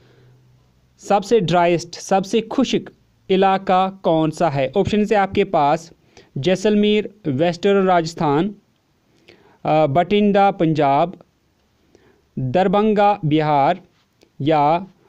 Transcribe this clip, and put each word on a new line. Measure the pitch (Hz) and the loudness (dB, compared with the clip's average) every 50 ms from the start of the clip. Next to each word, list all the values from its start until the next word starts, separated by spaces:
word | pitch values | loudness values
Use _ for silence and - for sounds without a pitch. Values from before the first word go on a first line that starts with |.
| _ _ _ _ _ _ _ _ _ _ _ _ _ _ _ _ _ _ _ _ | _ _ _ _ _ _ _ _ _ _ _ _ _ _ _ _ _ _ _ _
सबसे | - - 196 208 196 - 240 220 | -4 -2 -2 0 0 2 0 0
ड्राइएस्ट, | 175 147 170 175 175 175 175 165 - - - | 2 2 2 2 2 2 0 0 -4 -8 -16
सबसे | - - - 190 190 190 190 - 220 | -12 -4 -2 -2 -2 -2 -2 -4 -4
खुश्क | 220 220 - 277 247 - 220 - - - _ _ _ _ _ _ _ - | -4 -4 -2 -2 -2 -2 -2 -6 -6 -8 _ _ _ _ _ _ _ -2
इलाका | 190 180 196 190 190 190 190 - 185 185 190 190 | 0 2 2 2 0 0 0 0 0 0 0 -2
कौन | 190 - - 185 165 160 160 156 | -4 -4 -2 0 0 2 0 0
सा | - - 175 156 | -2 -2 -2 -2
है? | 139 143 135 127 - | 0 -2 -2 -2 -2
ऑप्शन | 202 185 - 208 208 214 | -2 -2 0 0 -2 0
है | 214 220 | 0 0
आपके | 202 190 196 196 208 190 | 0 0 0 0 -2 -2
पास | 196 175 160 143 143 160 170 - - _ _ _ _ _ - - _ - 139 | 0 0 0 0 0 0 -2 -4 -10 _ _ _ _ _ -20 -20 _ -10 -4
जैसलमेर, | 131 180 185 185 202 214 208 208 208 208 208 214 202 - - _ - | -2 -2 -2 0 0 0 2 2 2 2 0 0 -2 -6 -10 _ -6
वेस्टर्न | 160 127 131 170 175 165 175 - 202 196 196 190 | -4 -2 0 0 -2 -2 -2 0 0 2 2 2
राजस्थान, | 185 180 175 165 165 - - 170 147 139 156 185 208 202 - _ _ _ _ _ _ _ _ _ _ _ _ _ - - _ _ _ _ _ - | 2 2 0 0 -2 -6 -4 -2 0 0 0 -2 -2 -6 -12 _ _ _ _ _ _ _ _ _ _ _ _ _ -20 -20 _ _ _ _ _ -2
अ, | 147 151 156 156 | 0 0 2 2
बठिंडा | 139 135 - 175 175 208 208 208 202 196 202 196 196 | 2 2 0 0 2 2 2 2 2 4 4 2 2
पंजाब, | 196 196 170 165 156 156 143 139 139 147 170 180 - - - _ _ _ _ _ _ _ _ _ _ _ _ _ _ _ _ _ _ _ _ _ - 143 | 2 0 0 0 0 0 0 2 2 0 0 -2 -4 -14 -20 _ _ _ _ _ _ _ _ _ _ _ _ _ _ _ _ _ _ _ _ _ -10 -8
दरभंगा | 131 127 127 - 190 196 190 202 214 220 208 208 202 208 202 202 - | -6 -2 -2 0 0 0 0 0 0 2 2 2 2 2 2 0 -2
बिहार | 143 151 156 151 151 147 139 139 160 185 185 - _ _ _ _ _ _ _ _ _ _ - | -2 0 0 0 0 2 2 2 2 0 -2 -6 _ _ _ _ _ _ _ _ _ _ -6
या | 139 151 160 147 143 147 165 175 196 - _ _ _ | -2 0 0 2 2 2 0 -2 -4 -8 _ _ _